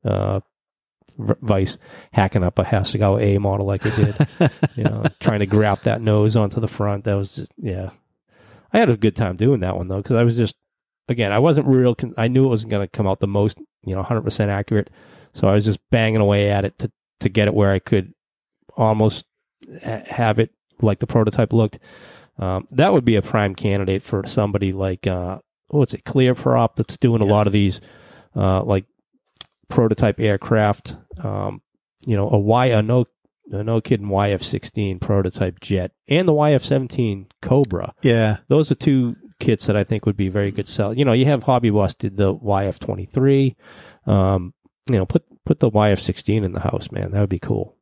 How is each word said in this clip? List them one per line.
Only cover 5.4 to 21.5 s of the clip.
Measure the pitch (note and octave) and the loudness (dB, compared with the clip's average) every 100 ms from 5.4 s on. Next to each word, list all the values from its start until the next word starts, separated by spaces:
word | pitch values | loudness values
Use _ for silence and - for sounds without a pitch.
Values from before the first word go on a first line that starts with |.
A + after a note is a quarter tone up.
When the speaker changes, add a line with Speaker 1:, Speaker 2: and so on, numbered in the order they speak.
Speaker 1:
to | G2+ | 2
graft | G#2 G#2+ G2 | 2 2 0
that | A2+ A2 | 0 0
nose | A2 G#2+ G#2+ G#2+ | 2 4 4 2
onto | G#2 A2+ | 0 -2
the | A2 | -6
front. | - G#2 G2+ | -4 -4 -4
That | G#2 | -2
was | G2+ G2 | -4 -4
just, | - - - | -10 -16 -10
yeah. | A#2 F#2 F#2 - _ _ _ _ _ - _ | -8 -6 -8 -14 _ _ _ _ _ -20 _
I | A3 | 2
had | G#3 | 2
a | A2 | 2
good | A2 - | 0 0
time | G#2 F2+ | -4 0
doing | A#2 B2+ | 0 2
that | F2+ F#2+ | -2 -4
one | F2+ | -4
though, | G2 | -6
'cause | - A#2 | 0 2
I | |
was | A#2+ A#2 | 2 2
just, | A2 - _ _ _ _ - | -2 -4 _ _ _ _ -6
again, | A#2+ G2+ | -2 0
I | G#2 | 2
wasn't | D3+ D3 C#3 | 4 4 4
real | C3 B2 | 4 4
con-, | A#2 A#2+ - | 0 -6 -2
I | A#2 | 0
knew | B2+ C3+ | 2 2
it | |
wasn't | A2+ A2 | 0 -2
gonna | G#2 G2 | -4 -4
come | - G2 | -2 -2
out | F#2+ | 0
the | G2+ | -2
most, | G2+ G#2 - - _ | 0 0 -2 -20 _
you | - | -8
know, | F#2+ | -6
hundred | G2 A#2 | -4 -4
percent | A2 - G#2 | -4 -2 -2
accurate. | G2+ G2+ G#2+ - _ - - _ | -2 -2 -2 -2 _ -20 -20 _
So | - G#2 | -2 2
I | |
was | G#2 G#2+ | 2 0
just | G2+ _ | -4 _
banging | A#2+ A2 A2 | 0 2 2
away | G2+ G2+ G2+ | 2 2 2
at | G2+ | 0
it | G2 _ | -2 _
to, | G#2+ _ _ _ | -10 _ _ _
to | - | -2
get | A2 G#2 | 0 2
it | |
where | F2 G2 | 2 2
I | G2 | 2
could | - G#2 F#2 _ _ _ _ _ _ - | 0 -2 -2 _ _ _ _ _ _ -2
almost | A2 G#2+ A2 - - _ _ _ - - | 0 2 2 0 -16 _ _ _ -20 -14
ha-, | - A2 - | -10 -10 -8
have | - A#2 G#2+ | -2 0 0
it | A2 _ _ _ | -2 _ _ _
like | A2 G2 | 0 0
the | - | -2
prototype | A#2 G#2+ - A2 | 0 0 0 0